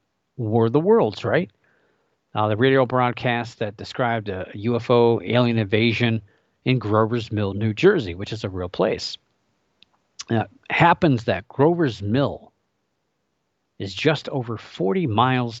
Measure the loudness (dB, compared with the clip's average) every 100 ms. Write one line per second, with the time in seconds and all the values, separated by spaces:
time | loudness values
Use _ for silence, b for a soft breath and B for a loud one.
0 | _ _ _ -8 0 2 2 2 2 2
1 | 2 -2 -2 -2 -2 _ _ _ _ _
2 | _ _ _ -2 0 2 4 4 2 2
3 | 0 0 -2 -2 -4 -8 -8 -8 -12 -4
4 | -2 -2 -4 -8 -10 -6 -2 -2 2 4
5 | 4 2 0 0 2 0 0 2 2 2
6 | 0 0 -6 _ _ _ -2 0 2 2
7 | 2 0 -4 -4 -2 -2 -2 4 4 4
8 | -2 -8 -10 -8 -8 -6 -6 -2 -2 -2
9 | -8 -12 _ _ _ _ _ _ _ _
10 | _ -16 -4 -4 -4 _ -6 2 2 4
11 | 2 2 0 -4 -4 0 2 2 -2 -4
12 | -2 0 0 -4 -16 _ _ _ _ _
13 | _ _ _ _ _ _ _ -12 -10 -2
14 | 0 0 -4 -6 -6 -8 -10 -4 -2 0
15 | 0 2 4 2 -2 -8